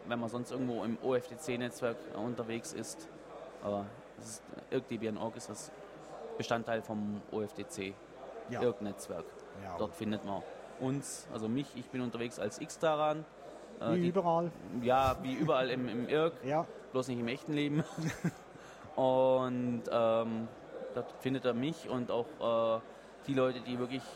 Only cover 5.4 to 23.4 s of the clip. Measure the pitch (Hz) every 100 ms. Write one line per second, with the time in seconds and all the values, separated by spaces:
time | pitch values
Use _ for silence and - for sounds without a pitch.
5.4 | - 107 - - - - - - - -
6.4 | - 117 113 113 110 107 104 104 - 110
7.4 | 104 - 98 - 95 101 - - - -
8.4 | - 120 120 - 104 95 - 87 78 -
9.4 | - 98 98 85 - - 107 107 101 95
10.4 | - - - - 131 143 - - - 120
11.4 | 110 127 139 117 123 127 123 117 117 -
12.4 | 101 - 151 - 165 151 151 156 156 -
13.4 | - - - - - 180 175 185 175 165
14.4 | 175 - 92 110 120 131 135 127 131 131
15.4 | 156 135 131 127 123 113 120 151 165 165
16.4 | 127 151 175 - - 131 127 120 117 143
17.4 | - 147 147 147 - - 160 - 165 -
18.4 | - - - - - - 131 131 131 131
19.4 | 127 123 123 117 107 117 113 113 117 113
20.4 | 113 - - - - 123 - - 131 135
21.4 | 123 117 139 160 - 123 120 110 120 -
22.4 | 117 113 113 113 - - - - - 135